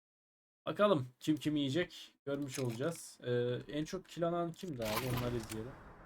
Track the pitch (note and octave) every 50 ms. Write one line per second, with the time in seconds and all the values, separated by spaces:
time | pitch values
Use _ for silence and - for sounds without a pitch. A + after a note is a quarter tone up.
0 | _ _ _ _ _ _ _ _ _ _ _ _ _ D3 D#3+ G3+ G3+ D#3 F#3 C#3+
1 | B2+ - - _ - D#3 D#3 D3 - D3+ D3+ D3 C#3+ C3 C3 E3+ F3 - - -
2 | - - - _ _ C#3 C#3+ C#3 C#3+ C3 B2+ C#3+ C3 A#2+ A2 A#2 C#3 E3+ E3 -
3 | - - - - - B2 B2 A#2+ A#2+ B2 B2 A#2 B2 - C#3 D3+ D#3 - - F3+
4 | - - - D#3+ E3+ E3+ F3 F3 E3+ E3+ E3 - G3+ F3+ C#3 A#2 A2 G#2+ A2 A#2+
5 | C3 B2+ A#2+ A#2+ B2 A#2+ A#2+ A#2+ A2 - A2 A2 A2+ C3 - - - - - -
6 | -